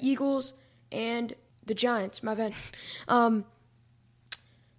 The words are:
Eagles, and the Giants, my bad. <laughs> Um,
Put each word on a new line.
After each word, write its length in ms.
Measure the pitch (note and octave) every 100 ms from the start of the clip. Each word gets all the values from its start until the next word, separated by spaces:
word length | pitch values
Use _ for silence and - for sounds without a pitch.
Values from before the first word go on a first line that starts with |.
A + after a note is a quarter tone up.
Eagles, 500 | C4 C4+ C#4 C4+ B3+ - _ _ _
and 460 | - A3+ A#3 A#3 - _ _
the 80 | -
Giants, 480 | G#3+ B3 A#3+ F#3+ -
my 140 | A3
bad. 180 | G#3+ A3 G#3+ - -
<laughs> 260 | - - -
Um, 380 | B3 A#3 A3 G3+ _ _ _ _ _ _ _ _ - - _ _